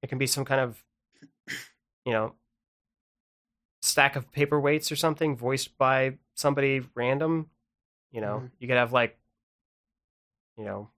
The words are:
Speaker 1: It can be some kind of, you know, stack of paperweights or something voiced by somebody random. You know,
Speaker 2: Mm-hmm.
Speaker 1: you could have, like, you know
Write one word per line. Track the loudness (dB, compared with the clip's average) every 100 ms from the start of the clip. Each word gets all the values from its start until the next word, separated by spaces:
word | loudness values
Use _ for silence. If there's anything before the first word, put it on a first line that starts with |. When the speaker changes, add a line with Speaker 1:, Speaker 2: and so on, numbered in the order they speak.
Speaker 1:
It | -6
can | -2
be | 0
some | 0
kind | 0 0
of, | 0 -6 _ _ _ _ -20 _ -14 -14 -14 _ _ _ -2
you |
know, | -2 -2 -8 _ _ _ _ _ _ _ _ _ _ _ _ _ _
stack | -2 4 4 2
of | -8
paperweights | -2 0 2 2 0 -2
or | 0
something | 0 2 -2 0
voiced | -2 -2 -4 _
by | 2 4 0 -4 _ -2
somebody | 0 2 2 0 -4 -4
random. | 0 0 0 -2 -4 _ _ _ _ _ _
You | -8
know, | -6 -6
Speaker 2:
Mm-hmm. | -8 _
Speaker 1:
you | -2
could | 2
have, | 2
like, | 2 0 -4 _ _ _ _ _ _ _ _ _ _ _ _ _ -14
you | -10
know | -10 -12